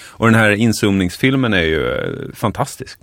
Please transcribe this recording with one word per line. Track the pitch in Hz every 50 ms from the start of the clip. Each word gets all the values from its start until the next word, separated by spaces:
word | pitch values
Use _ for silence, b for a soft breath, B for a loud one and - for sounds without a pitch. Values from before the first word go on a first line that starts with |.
| - -
Och | - - 110
den | 117 113
här | 113 110 104
inzoomningsfilmen | 104 101 117 117 104 - - 104 98 98 92 90 - - - 131 135 135 131 113
är | 104 92
ju, | 82 80 80 76 62 62 65
eh, | - 50 - - - - - -
fantastisk, | - - 107 - - 135 - - - - - - -